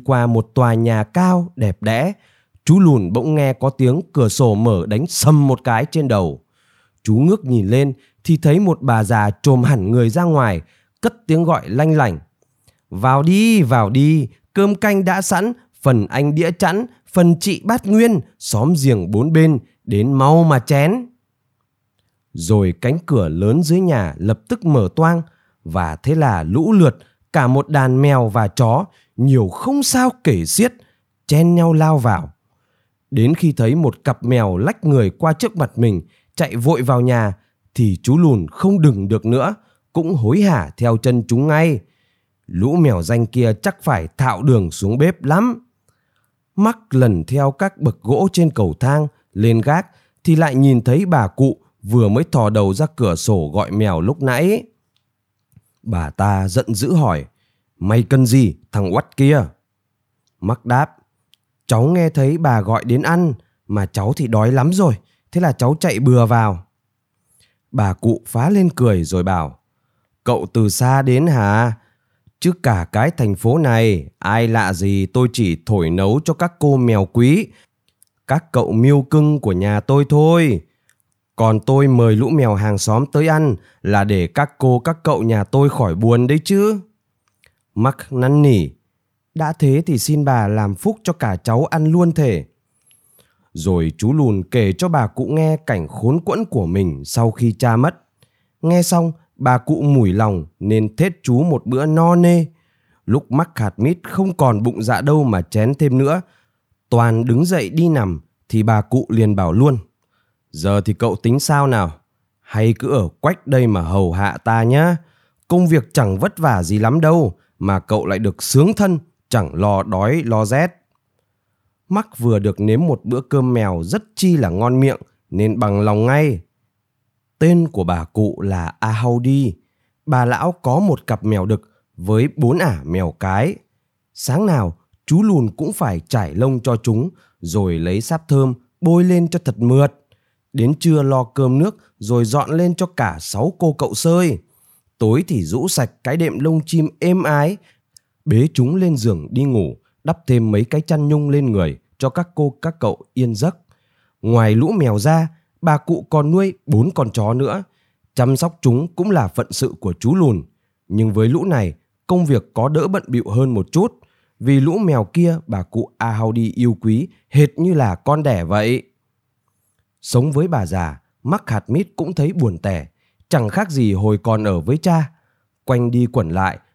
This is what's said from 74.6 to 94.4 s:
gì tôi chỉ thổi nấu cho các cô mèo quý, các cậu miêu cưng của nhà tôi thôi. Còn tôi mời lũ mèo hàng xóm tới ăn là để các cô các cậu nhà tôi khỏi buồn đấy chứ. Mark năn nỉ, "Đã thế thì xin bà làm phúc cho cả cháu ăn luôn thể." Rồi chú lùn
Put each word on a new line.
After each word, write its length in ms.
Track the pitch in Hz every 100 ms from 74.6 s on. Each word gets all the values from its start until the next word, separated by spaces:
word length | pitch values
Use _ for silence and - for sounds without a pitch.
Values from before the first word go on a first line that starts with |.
| 95
gì 320 | 87 98 98 95
tôi 220 | 127 127
chỉ 240 | 120 98 80 -
thổi 240 | 104 82
nấu 300 | 90 98 131 160
cho 80 |
các 200 | 156 175 -
cô 180 | 147 135
mèo 280 | 120 107 95
quý, 420 | 117 123 180 202 _ _ _ _ _ _ _ -
các 240 | 147 -
cậu 200 | 123 -
miêu 300 | 110 131 143
cưng 380 | 135 151 151 147
của 120 | 107
nhà 280 | 90 101 104
tôi 260 | - 139 139
thôi. 520 | 147 156 170 156 90 - _ _ _ _ _ _ -
Còn 240 | 113 110
tôi 280 | - 135 139
mời 280 | 123 113 107
lũ 140 | 113
mèo 260 | 156 120 98
hàng 220 | 107 101
xóm 280 | - 110 139
tới 160 | 147 160
ăn 280 | 156 151 95 - _
là 220 | 95 101
để 240 | 101 98 85
các 300 | - - -
cô 220 | 131 123
các 240 | 160 165
cậu 200 | 156 131
nhà 200 | 113 110
tôi 260 | 101 135 143
khỏi 260 | - 101 82
buồn 320 | 110 120 123
đấy 120 | 156
chứ. 360 | 160 196 208 208 - _ _ _ _ _ _ _ _ 104
Mark 220 | 127 - -
năn 300 | 127 127 147
nỉ, 280 | 147 107 73 - _ _ _ _ _ 156
"Đã 180 | 156
thế 300 | 165 143 139 170
thì 120 | 127
xin 280 | - 151 139
bà 220 | 123 104
làm 280 | 107 101 95
phúc 220 | 208 214
cho 100 | -
cả 220 | 165 113 90
cháu 300 | - 117 156
ăn 200 | 160 156
luôn 260 | 170 175
thể." 340 | 160 139 85 - _ _ _ _ _ _ _ _ _ _
Rồi 380 | 87 80 90 80 -
chú 160 | 110
lùn 300 | 156 131 98